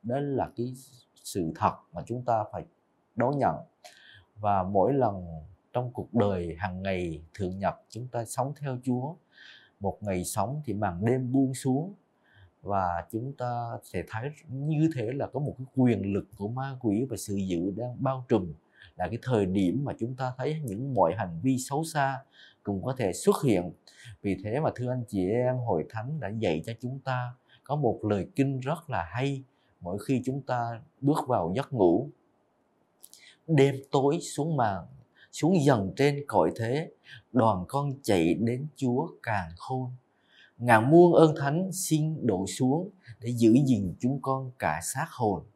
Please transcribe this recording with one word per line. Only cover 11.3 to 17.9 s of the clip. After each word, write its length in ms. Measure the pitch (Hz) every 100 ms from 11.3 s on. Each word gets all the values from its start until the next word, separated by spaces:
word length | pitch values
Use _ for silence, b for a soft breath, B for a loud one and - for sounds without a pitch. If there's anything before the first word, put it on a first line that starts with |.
buông 220 | 135 135
xuống, 400 | 131 131 131 175 202 _ _ b b b _
và 440 | 92 98 92 85 85
chúng 220 | 110 127
ta 440 | 139 123 120 117 120
sẽ 200 | - 92 -
thấy 220 | 110 135 151 -
như 400 | 131 147 151 160 143
thế 160 | 110
là 140 | 135 107
có 120 | -
một 160 | 143 92
cái 100 | 131 -
quyền 380 | 127 104 98
lực 120 | 98 - -
của 100 | 101
ma 300 | 127 135 131
quỷ 240 | 120 101 131
và 80 | 101
sự 180 | - 98
dữ 360 | 95 87 92 101
đang 200 | 123